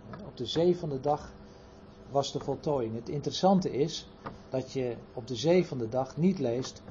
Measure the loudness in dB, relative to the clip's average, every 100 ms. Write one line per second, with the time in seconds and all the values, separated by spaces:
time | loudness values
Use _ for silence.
0 | -16 -14 -14 -8 -4 2 4 2 0 -2
1 | 0 0 -2 -16 -20 -20 -20 -20 -20 -20
2 | -2 0 0 -2 -4 -4 0 0 0 -4
3 | -4 -4 -4 4 6 6 4 0 0 -2
4 | -12 -14 -14 -14 -6 -4 -4 -2 -2 -4
5 | -10 -12 -8 -2 4 4 4 -2 -2 -2
6 | -2 2 2 2 0 0 -4 -8 -16